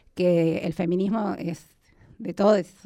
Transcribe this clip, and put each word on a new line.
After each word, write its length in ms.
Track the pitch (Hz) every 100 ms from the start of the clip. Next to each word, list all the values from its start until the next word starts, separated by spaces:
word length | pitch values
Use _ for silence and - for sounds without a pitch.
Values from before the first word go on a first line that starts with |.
| _ -
que 440 | 180 170 165 160
el 140 | 180
feminismo 600 | 160 170 180 190 220 208 -
es 280 | 170 160 - _ _ _ _ -
de 140 | -
todo, 220 | 170 202 214
es, 200 | 175 _